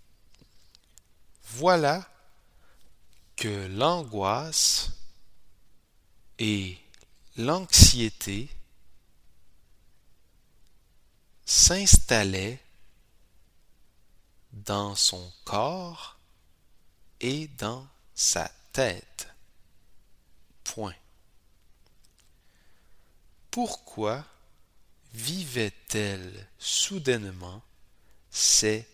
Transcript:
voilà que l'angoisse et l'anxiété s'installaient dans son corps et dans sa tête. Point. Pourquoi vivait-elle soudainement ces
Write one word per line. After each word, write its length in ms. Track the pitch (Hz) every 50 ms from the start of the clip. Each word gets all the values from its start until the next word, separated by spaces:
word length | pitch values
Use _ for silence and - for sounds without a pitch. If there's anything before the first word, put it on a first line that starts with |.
| - - - - - - - - - - - - - - - - _ _ - - - _ - - - - - - -
voilà 680 | - 110 120 147 180 185 170 151 139 151 180 180 - - - - - - - - - - - - - - - - - - - - - - - - - -
que 320 | - - 110 104 101 98 95
l'angoisse 1200 | 95 101 127 156 175 180 160 120 110 104 95 95 107 123 151 160 151 - - - - - - - - - - - - - - - - - - - - - - - - - _ _ _ _ _ _ - - - - - -
et 360 | 113 107 107 101 98 92 90 - - - - - - - - - - - -
l'anxiété 1120 | - 113 127 156 185 190 - - - - - - 123 117 110 - - - - 98 101 120 147 - - - - - - - - - - - _ - - - - - - - - - - - - - - - - - - - - - - - _ _ - - _ - - - - - - _ _ _ - - - _ _ _ _ - - -
s'installaient 1160 | - - - - - 170 190 202 185 - - - - 123 110 104 98 95 95 95 104 123 135 - - - - - - - - - _ _ - - - _ - - _ _ - - - - _ - - _ _ - - - - - _ _ - - - -
dans 420 | 107 101 - 101 101 101 101 101
son 380 | 101 - - - 92 90 90 - - -
corps 760 | - 98 101 113 139 175 190 180 175 170 - - - - - _ _ _ _ _ _ - _ _ - - - - - - _ - - - -
et 300 | - 123 135 151 156 151
dans 360 | 135 123 - 107 117 127 135 139 - _ _ - -
sa 340 | - - - - - 80 - - - - -
tête. 560 | - - 135 113 87 92 - - - - - - - - - - - - - - - - - - - - - - - - _ _ - - - - - - -
Point. 320 | - - - 107 98 85 - - - - - _ _ - - - - - - _ - - - - - - - - - _ _ _ - - _ _ _ - _ _ - - - _ - - - - - - - - - - - - -
Pourquoi 760 | - 240 240 220 - - - - - - 107 104 113 139 151 - - - - - - - - _ _ - - - - _ _ - 117
vivait-elle 1300 | 113 113 131 165 190 180 143 123 123 110 101 - - - - - 107 107 101 98 95 92 92 98 98 98 - - -
soudainement 1040 | - - - - - - 196 190 151 131 123 117 104 98 92 90 90 90 90 107 - - - - - - _ - - - - - - _
ces 560 | - - - - - - - 107 107 110 117 -